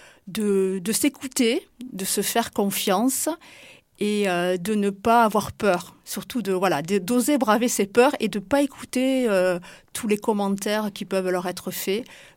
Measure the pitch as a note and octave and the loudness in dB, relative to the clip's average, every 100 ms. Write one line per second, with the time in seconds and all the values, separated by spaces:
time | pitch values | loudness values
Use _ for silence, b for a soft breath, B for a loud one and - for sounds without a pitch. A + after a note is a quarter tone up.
0 | B B - F3 G#3 G3 F#3+ F#3+ F3+ A3 | B B -10 -4 0 2 0 -2 -2 0
1 | D4 - C4 - A#3 C#4+ - - B3+ F#3+ | 0 -2 -6 0 2 0 -4 -14 -14 -8
2 | F#3+ - G3 A#3 A#3 - G3+ - - F#3+ | -4 -2 -2 -2 -2 -2 -2 -2 0 2
3 | B3 - - E4+ B B B B _ _ | 2 0 -4 -6 B B B B _ _
4 | G#3 G#3 G3+ F3 F3+ F#3 F3 G#3+ G3+ G3 | -2 0 0 0 0 -2 -2 0 0 0
5 | A#3+ A#3 A3 G#3+ - - G#3 F3 - - | 4 6 6 2 -2 -2 0 0 -4 -18
6 | - - - B3+ G3 F#3 F#3 D3 D#3+ G3+ | -12 -12 -6 -6 -2 0 2 0 0 -2
7 | F3+ B3 A#3+ D4 A3 G#3+ A#3+ - G3 - | 0 0 2 2 4 2 2 0 2 4
8 | C4 C#4+ A3 G#3 G3 C#4 C#4+ - - B3 | 4 2 -2 -4 0 0 0 -4 -6 -2
9 | C4 C4 A#3+ G3 F3+ F3 F3 B _ - | 0 2 2 2 2 0 -6 B _ -8
10 | A3 G#3+ - G#3 G3 G3 G#3+ G#3+ G#3+ - | -2 0 0 0 0 -2 -2 -2 -4 -8
11 | F3 F#3+ F#3 F3+ F3+ F3+ - F3 - G3 | -4 -2 0 -2 -4 -6 -8 -6 -4 -4
12 | C4 B B | -6 B B